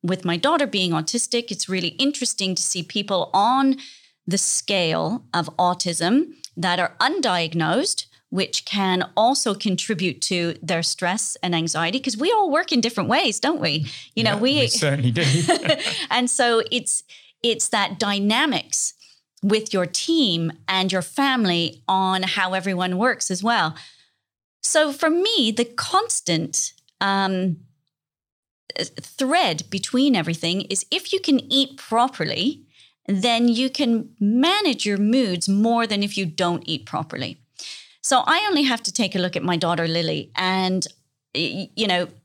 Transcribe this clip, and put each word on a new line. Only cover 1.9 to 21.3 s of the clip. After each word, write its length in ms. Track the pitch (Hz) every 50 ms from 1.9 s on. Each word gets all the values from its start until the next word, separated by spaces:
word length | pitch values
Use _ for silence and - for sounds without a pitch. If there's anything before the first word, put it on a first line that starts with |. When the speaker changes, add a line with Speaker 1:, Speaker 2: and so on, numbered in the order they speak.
| - - 269 277 285 - 254 - - - 196 190 185
Speaker 1:
to 80 | 175 -
see 200 | - - 185 165
people 460 | - - 208 202 202 202 180 - - -
on 420 | 190 202 226 254 269 269 269 262 269 - - - - _ _ _ _ _
the 120 | - 170 196
scale 880 | - - - - - - 202 190 175 160 160 165 160 160 214 240 - - -
of 200 | 175 170 - - -
autism 720 | 180 180 180 180 - 180 165 160 175 170 226 277 330 - - _ - - _
that 220 | - 170 185 175 180
are 140 | 180 - - -
undiagnosed, 1040 | - 262 330 392 269 240 180 175 165 160 165 170 160 156 170 233 311 - - - - _ _ _ _ _
which 340 | - 185 190 - - - -
can 460 | - - 202 196 190 185 185 - - -
also 360 | - 220 240 262 - - 233 196
contribute 680 | 208 - 220 185 170 - - 220 156 190 175 139 - -
to 320 | - 190 175 170 170 165 - -
their 200 | 160 185 165 165
stress 540 | - - - 185 175 185 226 - - - - -
and 120 | 180 175
anxiety, 440 | 165 165 165 - 160 165 165 190 262
'cause 160 | 262 269 214
we 140 | 214 277 370 466
all 180 | 440 403 349
work 220 | 277 311 370 - 330
in 80 | 247
different 300 | 214 226 233 - 190 110
ways, 280 | 226 302 - 240 208 -
don't 200 | - 269 349 294
we? 240 | 208 165 143 151 151 - - - - - _
You 80 | 220 226
know, 100 | 220 202
Speaker 2:
Yeah, 40 | 208
Speaker 1:
we 200 | 220 254 277 302
Speaker 2:
we 60 | 170 113
certainly 420 | - - - 147 139 139 135 123
do. 140 | 113 165 165 139 131 170 165 - 349 320 - -
Speaker 1:
<laughs> 400 | 311 - - - - - 330 -
And 200 | - 240 247 247
so 320 | - - 247 240 233 226 - -
it's, 320 | 240 247 247 - - - - _ - - - - _ _ -
it's 260 | 233 220 226 - -
that 280 | - 214 202 - 196 156
dynamics 960 | 226 202 202 202 202 208 214 240 294 311 240 160 - - - - - - - _ - _ _ _ _ _ _ _ -
with 320 | 202 208 214 214 - -
your 120 | 190 180
team 680 | 175 180 - - - 330 320 277 214 170 165 165 160 - - - -
and 220 | 190 190 185 190 185
your 100 | 185 175
family 800 | - - - 277 277